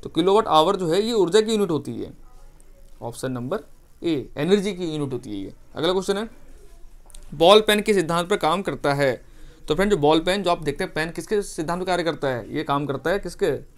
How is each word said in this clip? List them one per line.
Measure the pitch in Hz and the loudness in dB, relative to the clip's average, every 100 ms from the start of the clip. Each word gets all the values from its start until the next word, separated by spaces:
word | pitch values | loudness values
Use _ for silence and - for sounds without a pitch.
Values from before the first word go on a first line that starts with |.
तो | - | -4
किलोवाट | - 175 202 220 | 0 2 2 4
आवर | 156 160 196 | 4 4 2
जो | 180 | 0
है, | 175 | 0
ये | 220 | 2
ऊर्जा | 233 170 202 | 2 4 4
की | 214 | 2
यूनिट | 220 196 | 0 0
होती | 151 - 110 | -2 -4 -10
है, | 98 - - - - - - - - - | -12 -14 -20 -20 -20 -20 -20 -20 -20 -14
ऑप्शन | 113 120 135 | -12 -8 -6
नंबर | 127 123 214 - - - - | -6 -6 -6 -8 -20 -20 -8
ए, | 165 151 113 - | -2 -2 -4 -4
एनर्जी | 151 208 196 | 2 2 2
की | 180 180 156 | -4 -6 -4
यूनिट | 143 | -4
होती | 123 113 | -6 -8
है | 101 | -10
ये। | 98 - - - | -10 -14 -16 -4
अगला | 160 | -2
क्वेश्चन | 185 185 196 | 0 -2 -4
है, | 220 - - - - - - - - - - | -4 -12 -20 -20 -20 -20 -20 -20 -20 -18 -16
बॉल | 147 165 214 | 4 8 8
पेन | 214 208 | 6 2
के | 208 | 4
सिद्धांत | 202 160 170 175 | 2 2 0 0
पर | 202 | 0
काम | 156 175 | 2 0
करता | 190 139 147 | -2 -2 0
है? | 139 139 120 - - - - - | 2 2 0 -8 -20 -20 -18 -4
तो | 156 | 0
फ्रेंड, | 202 | 2
जो | 196 | 4
बॉल | 143 160 | 4 4
पेन | 165 196 | 2 0
जो | 175 | 0
आप | 170 | -2
देखते | 151 139 | -2 -4
हैं, | 135 | -6
पेन | - 160 | -4 -4
किसके | 165 160 208 | -6 -4 -4
सिद्धांत | 202 - 160 175 | -4 -8 -6 -4
पर | 180 | -2
कार्य | 175 | -2
करता | 165 151 139 | -2 -2 -4
है? | 127 107 139 | -4 -6 -8
ये | |
काम | 151 143 143 | -2 -2 -2
करता | 135 160 | -4 -2
है | 196 | -4
किसके? | 180 - 185 135 - | -4 -4 -2 -2 -6